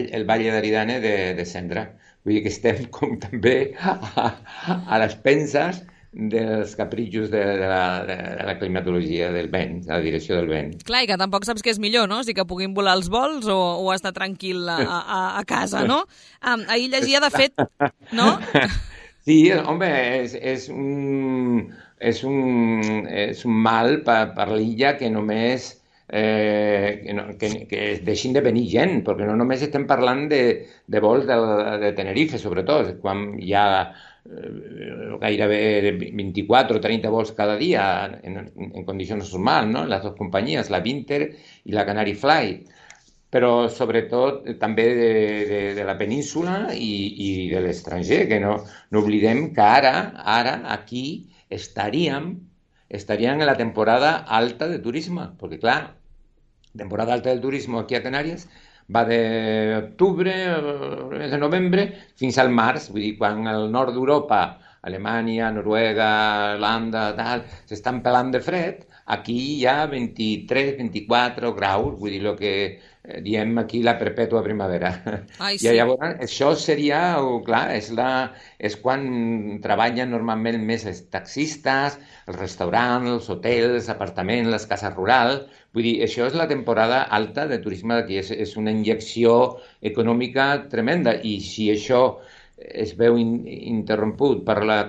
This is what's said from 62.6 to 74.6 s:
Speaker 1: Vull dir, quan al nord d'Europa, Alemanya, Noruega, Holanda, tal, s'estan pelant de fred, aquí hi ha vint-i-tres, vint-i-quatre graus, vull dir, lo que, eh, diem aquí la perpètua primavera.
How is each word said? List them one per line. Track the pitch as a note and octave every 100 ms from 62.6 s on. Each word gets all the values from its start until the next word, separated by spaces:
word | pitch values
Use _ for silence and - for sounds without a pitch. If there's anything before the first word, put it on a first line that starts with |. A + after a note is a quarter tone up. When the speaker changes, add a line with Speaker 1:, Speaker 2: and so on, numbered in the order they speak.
| A2+ B2+ -
Speaker 1:
Vull | G2+ G#2
dir, | G#2+
quan | G#2 G#2+ A2
al | G#2+ G#2+
nord | A#2+ B2+ A#2+
d'Europa, | C3 D3 C#3+ G#2 E2+ - - _
Alemanya, | - F#2+ G#2+ A#2 A2+ A2+ A2+
Noruega, | G#2+ G#2 A2 A2+ G#2+ A2 G#2+ G#2+ G#2 G#2 G#2
Holanda, | G#2 A2+ A2+ A2 G#2 G#2+
tal, | A#2 A#2+ - - -
s'estan | G#2 B2 B2
pelant | B2 B2 B2+
de | B2+
fred, | C#3+ F3+ F3 - - - -
aquí | G#2 - A#2+ C3+ D3
hi | B2
ha | C#3+ D#3
vint-i-tres, | C3+ A#2+ - A2 G#2 - B2+ C#3 C#3
vint-i-quatre | A#2 G2+ G#2 A#2+ B2 A#2+ A#2+
graus, | G2 G2 G2 B2+ -
vull | G2+ G2
dir, |
lo | G#2 G2+
que, | G2+ G2 G2 G2 - _
eh, | - -
diem | F#2 G#2+ G#2+ A#2
aquí | G#2+ A#2
la | A#2 A#2
perpètua | G2+ G#2+ A#2 A2+
primavera. | G2+ G#2+